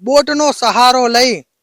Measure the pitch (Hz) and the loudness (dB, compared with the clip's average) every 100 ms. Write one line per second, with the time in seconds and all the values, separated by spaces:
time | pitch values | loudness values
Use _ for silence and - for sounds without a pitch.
0 | 196 285 285 294 294 - 233 208 247 254 | 0 0 0 -2 -2 -2 -2 2 2 2
1 | 240 233 254 185 - _ | 0 0 0 -4 -10 _